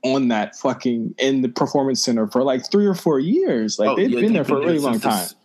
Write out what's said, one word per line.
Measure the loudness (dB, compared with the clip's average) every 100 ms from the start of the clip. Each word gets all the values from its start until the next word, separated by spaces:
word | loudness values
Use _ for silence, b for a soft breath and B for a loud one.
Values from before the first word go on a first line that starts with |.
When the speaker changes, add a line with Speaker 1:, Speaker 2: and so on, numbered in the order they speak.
Speaker 1:
on | 0 0 2
that | 0 -2 -4
fucking, | -4 -2 -2 -2 -4 -2
in | 0 0
the | 0
Performance | 0 0 0 0 -2
Center | -2 0 0
for, | 0
like, | 0 0 0
three | 2 2
or | 0
four | 0 0
years. | 2 0 2 0 -2 0
Like, | 0
Speaker 2:
Oh, | 2
Speaker 1:
they've | 0
Speaker 2:
yeah, | 2
Speaker 1:
been | 2
there | 2
Speaker 2:
they've | 2
Speaker 1:
for | 0
a |
Speaker 2:
been | 2
Speaker 1:
really | 0
Speaker 2:
there | 0
Speaker 1:
long | 0
Speaker 2:
since |
the | 0
Speaker 1:
time. | -2
Speaker 2:
s-, | -2 -12